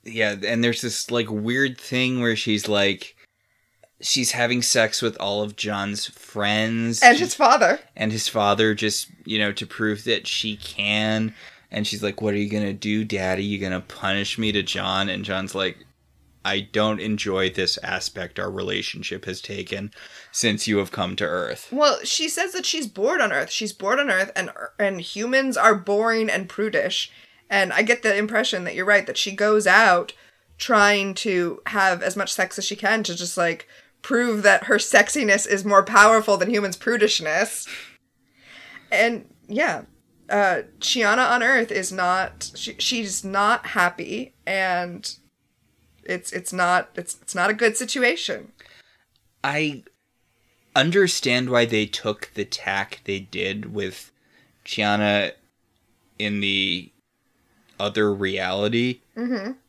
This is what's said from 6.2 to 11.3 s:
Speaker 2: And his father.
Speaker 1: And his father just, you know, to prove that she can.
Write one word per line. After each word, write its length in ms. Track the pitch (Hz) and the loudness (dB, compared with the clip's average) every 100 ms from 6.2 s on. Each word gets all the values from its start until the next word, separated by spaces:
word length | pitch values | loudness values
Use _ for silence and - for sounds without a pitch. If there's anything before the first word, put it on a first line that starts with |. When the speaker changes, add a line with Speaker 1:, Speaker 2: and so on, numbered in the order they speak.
| - 107 104 107 110 113 117 113 | -12 -2 0 2 0 -2 -2 6
Speaker 2:
And 160 | 247 294 | 8 8
his 180 | 359 | 2
father. 440 | - 302 294 180 285 - - | 2 4 6 4 2 -6 -4
Speaker 1:
And 140 | 110 | -4
his 160 | 110 - | -2 -2
father 460 | 113 101 101 110 | 2 2 4 2
just, 340 | 104 110 - - - | 2 -2 -4 -8 -16
you 140 | - 107 | -6 -2
know, 140 | 104 | -2
to 140 | 98 101 | -4 -10
prove 380 | - 107 104 | -4 -2 -2
that 220 | 110 104 - | -2 -2 -2
she 300 | - 113 104 | -4 -4 -8
can. 760 | - - 101 104 107 107 110 | -12 -6 -2 0 0 0 -2